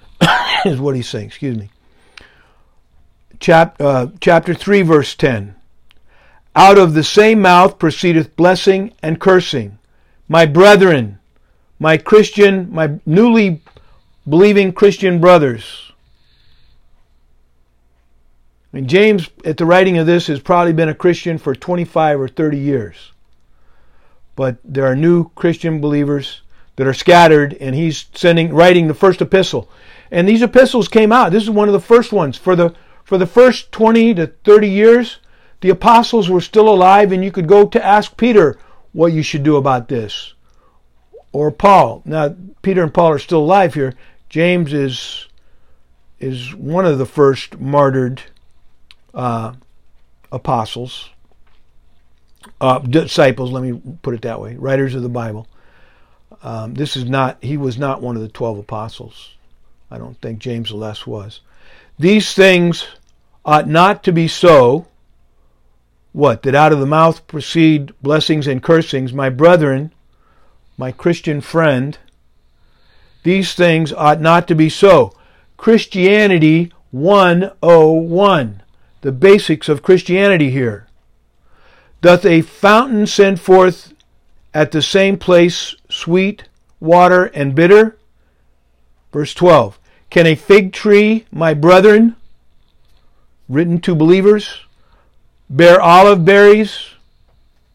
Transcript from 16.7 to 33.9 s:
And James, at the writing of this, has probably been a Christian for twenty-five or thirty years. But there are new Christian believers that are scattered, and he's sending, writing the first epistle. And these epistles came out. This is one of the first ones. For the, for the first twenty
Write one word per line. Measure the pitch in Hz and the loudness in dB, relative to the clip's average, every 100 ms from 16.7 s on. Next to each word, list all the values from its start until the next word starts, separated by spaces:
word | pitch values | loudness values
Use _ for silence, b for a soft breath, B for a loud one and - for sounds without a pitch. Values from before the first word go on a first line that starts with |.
| _ _ _ _ _ _ _ _ _ _ _ _ _ _ _ _ _ _ _ _ | _ _ _ _ _ _ _ _ _ _ _ _ _ _ _ _ _ _ _ _
And | - 131 | -12 -2
James, | 175 214 202 160 _ | 2 2 0 -4 _
at | 165 151 | -10 -4
the | 165 | 0
writing | 180 190 175 | 2 2 0
of | 160 | 0
this, | 175 170 | -2 -2
has | 143 | -8
probably | - 180 175 | -2 0 0
been | 165 160 | -2 -4
a | |
Christian | 147 180 170 175 160 | -2 -2 -2 -6 -8
for | - | -6
twenty-five | 131 - 175 170 170 156 143 | -8 -6 -6 -4 -4 -2 -2
or | 131 | -6
thirty | - 156 143 | -6 -6 -4
years. | 139 139 101 - - _ _ _ _ _ _ _ _ _ _ _ - - | -4 -6 -8 -16 -20 _ _ _ _ _ _ _ _ _ _ _ -20 -8
But | 131 120 | -8 -8
there | - 135 135 | -10 -6 -4
are | 131 | 0
new | 165 175 170 | 0 0 -2
Christian | - 175 160 165 160 | -6 -6 -4 -6 -6
believers | 147 147 143 143 135 - - - - - | -4 -4 -4 -6 -8 -16 -20 -20 -20 -6
that | 135 | -6
are | |
scattered, | 127 - 175 170 151 143 - | -4 2 4 6 4 0 -6
and | 135 131 | -10 -6
he's | 165 147 - | -6 -8 -14
sending, | - 180 170 165 | -4 0 0 0
writing | 151 180 175 160 | 2 4 4 0
the | |
first | 143 190 175 | 0 0 0
epistle. | - 190 - 131 - b b b b | -2 -2 -2 -6 -12 b b b b
And | 170 185 | -2 0
these | 226 | 2
epistles | 233 247 254 247 196 | 2 2 2 0 -2
came | 220 214 | 0 2
out. | 240 208 | 2 2
This | 202 | -2
is | 214 | -2
one | 208 208 | -2 0
of | |
the | 196 | -2
first | - 233 233 | 2 0 2
ones. | 208 151 - | -4 -6 -6
For | - 180 | -4 -2
the, | 170 b b b | -2 b b b
for | _ 190 | _ -4
the | 180 | 0
first | 233 254 233 - | 4 4 2 -8
twenty | - 220 | -2 0